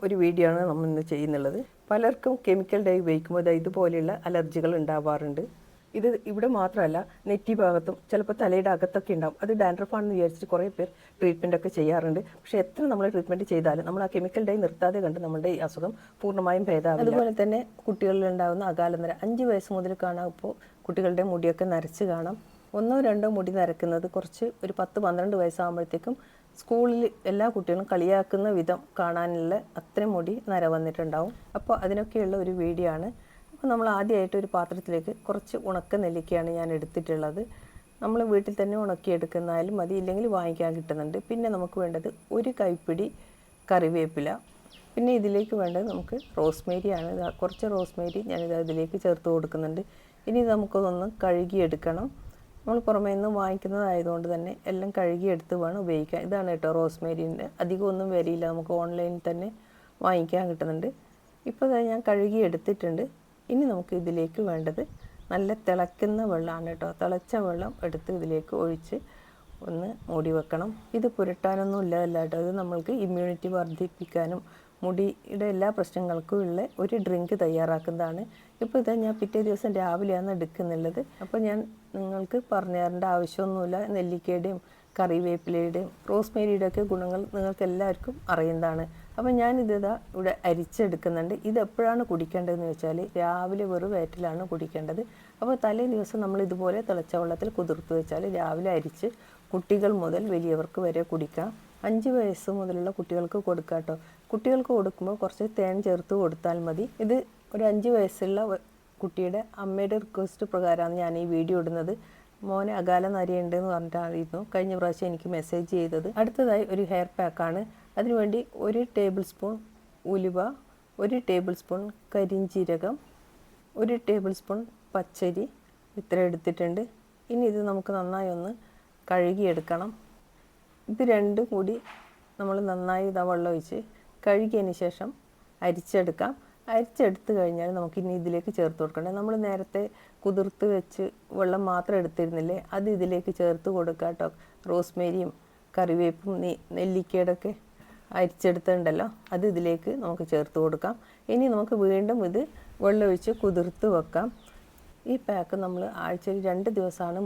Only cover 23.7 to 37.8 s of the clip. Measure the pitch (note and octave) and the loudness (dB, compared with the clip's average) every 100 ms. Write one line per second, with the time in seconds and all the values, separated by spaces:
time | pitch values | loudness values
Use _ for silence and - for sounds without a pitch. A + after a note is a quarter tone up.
23.7 | E3 E3+ E3+ F3+ F#3+ F3+ - A#3 - F#3+ | 2 0 0 -2 -4 -6 -4 -6 -4 -6
24.7 | G3 F#3+ G#3+ G3 F3 F#3+ G3+ E3+ E3 F3 | -4 -4 0 0 2 2 2 0 0 -2
25.7 | E3+ E3 E3 - C4 - - _ - - | -2 -4 -4 -4 -8 -10 -20 _ -12 0
26.7 | A#3 A#3+ A#3 A#3 - F#3+ G3+ A3+ A3 F3+ | 4 4 4 0 -2 -2 0 2 0 0
27.7 | F3 G3+ F3+ F3 G3 F#3+ G3 G#3 F#3+ E3 | -2 0 2 4 4 2 0 2 2 2
28.7 | F3+ - - F3 E3+ F3 E3+ E3 G#3 - | -2 -4 -4 -2 0 -2 -2 0 -2 -4
29.7 | - - - G#3+ F#3 E3+ A3+ G#3+ F#3 E3 | -14 -8 -2 0 0 -2 -4 -2 2 2
30.7 | D#3+ D#3+ D#3+ D#3+ D3+ F#3 - - - - | 2 0 -2 -2 -2 -4 -6 -10 -6 0
31.7 | A3+ F#3+ G3+ G#3+ A3+ F#3+ G3 F3+ F#3 E3+ | 0 2 -2 -2 0 0 0 -2 0 0
32.7 | E3+ E3+ D#3 G3 - - - - D4+ C#4 | 0 0 -2 -6 -10 -18 -20 -20 -4 0
33.7 | A#3 A3+ G3+ G#3 G#3+ F#3 G3 G3 F3+ F3 | 2 2 2 2 2 2 0 0 0 -2
34.7 | F3+ F3+ E3+ D#3+ - - - - - G3+ | -4 -4 -2 -2 -6 -4 -6 -6 -6 -4
35.7 | F3+ - G3+ F3+ E3+ D#3+ F3 E3 E3+ E3 | -4 -2 0 0 -2 0 0 0 -2 -2
36.7 | D#3+ D#3+ F3 E3 D#3+ D#3 E3+ A#3 - - | -2 -4 -4 -2 -2 -2 -4 -8 -12 -20
37.7 | - | -20